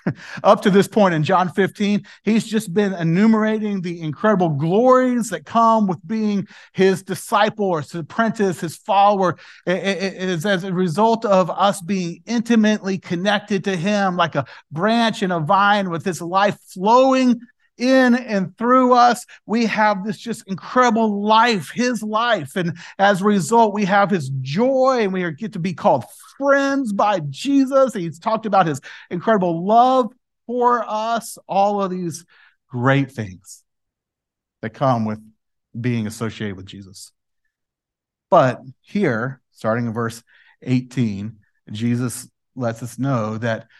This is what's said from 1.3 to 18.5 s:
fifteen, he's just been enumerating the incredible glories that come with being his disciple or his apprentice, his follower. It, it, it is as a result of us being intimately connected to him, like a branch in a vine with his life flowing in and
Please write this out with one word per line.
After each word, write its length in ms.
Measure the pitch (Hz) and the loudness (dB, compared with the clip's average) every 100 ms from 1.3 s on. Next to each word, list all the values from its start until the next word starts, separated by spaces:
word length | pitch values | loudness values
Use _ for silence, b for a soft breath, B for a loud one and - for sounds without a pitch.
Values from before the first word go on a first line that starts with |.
| 180 180 | 0 0
fifteen, 560 | 208 185 - 202 202 - B | 0 -2 -2 -2 -2 -4 B
he's 220 | 202 220 - | -2 -2 0
just 300 | 214 190 185 | -4 -2 -2
been 180 | 202 | -2
enumerating 880 | 180 165 175 220 220 214 220 214 196 | -2 0 2 4 4 2 -2 -4 -4
the 180 | 175 170 | -6 -8
incredible 500 | 156 143 214 196 170 | -8 -2 2 2 2
glories 840 | 139 165 196 254 254 254 240 - | 0 0 2 4 4 2 -2 -4
that 140 | 165 - | -8 -4
come 420 | 226 226 226 196 | 2 4 4 0
with 200 | 175 165 | -4 -6
being 400 | 220 214 202 - B B | -4 -2 -2 -6 B B
his 280 | - 190 185 | 0 2 2
disciple 640 | - 180 - 214 214 214 196 | -4 -10 -2 0 0 0 -2
or 160 | 160 | -2
his 140 | - 170 | -6 -10
apprentice, 680 | 147 - 226 220 196 165 | -6 -2 -2 0 -2 -2
his 160 | 165 - | -8 -8
follower. 580 | - 196 202 202 180 - B B B | -2 4 4 4 0 -2 B B B
It, 120 | 180 | -2
it, 360 | 190 175 196 | -2 -4 -4
it 160 | - 185 | -6 -4
is 160 | 170 202 | -4 -2
as 180 | 185 | -2
a 80 | 190 | -2
result 540 | 180 185 156 226 226 220 | -2 -2 2 2 0 2
of 240 | 190 175 | 2 2
us 320 | - 196 196 | 0 0 0
being 400 | 170 196 170 170 - | -4 -4 -4 -8 -6
intimately 720 | 240 233 226 214 208 190 190 | -4 2 4 4 2 -2 -6
connected 640 | - 175 202 202 208 196 | -6 -4 0 -2 -2 -4
to 120 | 202 180 | -2 -4
him, 400 | 190 208 190 180 | -2 -2 0 0
like 200 | 165 147 | -2 -2
a 100 | 123 B B | -6 B B
branch 520 | 151 208 233 226 - | -4 0 2 0 0
in 80 | 185 | -2
a 80 | 170 | -2
vine 500 | 151 196 202 208 190 | 2 2 4 2 0
with 160 | 165 190 | -4 -6
his 160 | 160 | -6
life 380 | 170 190 202 - - | -2 0 0 -2 -10
flowing 760 | 185 196 247 269 262 254 240 B B B - | -2 4 6 6 4 2 0 B B B -4
in 360 | 247 262 254 | 2 4 4
and 420 | 240 233 202 175 | 2 0 -4 -4